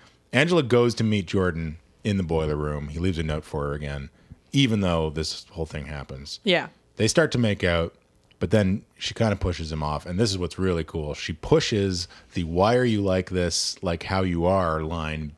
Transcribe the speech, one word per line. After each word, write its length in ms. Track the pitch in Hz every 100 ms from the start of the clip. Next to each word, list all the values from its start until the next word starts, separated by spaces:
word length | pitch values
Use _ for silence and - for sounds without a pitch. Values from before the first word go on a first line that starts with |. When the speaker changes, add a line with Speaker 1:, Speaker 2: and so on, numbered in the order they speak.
| - _ _
Speaker 1:
Angela 300 | 120 160 175
goes 300 | 123 120 120 113
to 100 | 110
meet 200 | 104 85
Jordan 520 | 98 90 80 82 78 _ _
in 140 | 110 98
the 60 |
boiler 340 | 85 80 78 76
room. 320 | 73 73 73
He 100 | 76
leaves 180 | 92 85
a 60 |
note 220 | 78 78 -
for 220 | 78 71
her 60 |
again, 360 | 73 73 71 71 _ _ - _
even 300 | 143 135 110
though 280 | 92 85 78
this 360 | 76 78 - -
whole 140 | - 80
thing 200 | 76 71
happens. 560 | 73 67 67 71 -
Speaker 2:
Yeah. 240 | - 170 - _ _ -
Speaker 1:
They 100 | 110
start 240 | - 156
to 40 | 123
make 260 | 113 101
out, 300 | 92 85 82 _ _ _ _ _
but 100 | 87
then 320 | 110 95 98 - _
she 160 | -
kinda 220 | - 113 101
pushes 360 | 92 87 82
him 120 | 78
off. 220 | 76 73 80
And 140 | 90
this 100 | 117
is 60 | 95
what's 200 | 87 -
really 260 | 95 85
cool. 300 | 78 82 76
She 180 | 71 -
pushes 760 | 85 - - - 107 98 90 87 - -
the 100 | -
"Why 320 | 82 85 101 123
are 80 | 123
you 160 | 107
like 280 | 98 92 92
this, 520 | 92 87 - - -
like 200 | 92 85
how 200 | - 95
you 220 | 95 85 85
are" 360 | 95 87 80
line 520 | 78 82 78 78 76